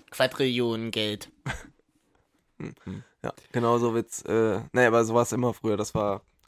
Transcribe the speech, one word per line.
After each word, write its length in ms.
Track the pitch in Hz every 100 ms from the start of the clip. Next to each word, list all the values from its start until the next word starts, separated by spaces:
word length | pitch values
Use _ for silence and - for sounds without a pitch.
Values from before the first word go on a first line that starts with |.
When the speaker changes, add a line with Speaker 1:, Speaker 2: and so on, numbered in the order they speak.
| -
Speaker 1:
Quadrillionen 800 | - 131 - 131 123 120 113 113
Geld. 380 | 113 107 104 - _ - - - _ _ _ _ _ _ _ _ -
Speaker 2:
Hm. 460 | - - 95 92 - _
Ja, 100 | - - _
genau 260 | 120 117 120
so 160 | 120
wird's, 300 | 113 - -
äh, 380 | - 110 110 101 -
naja, 140 | 123 123
aber 160 | 117 113
so 80 |
war's 180 | 117 117
immer 220 | 113 123
früher, 240 | - 113 104
das 160 | 107
war, 300 | 110 104 98 _ _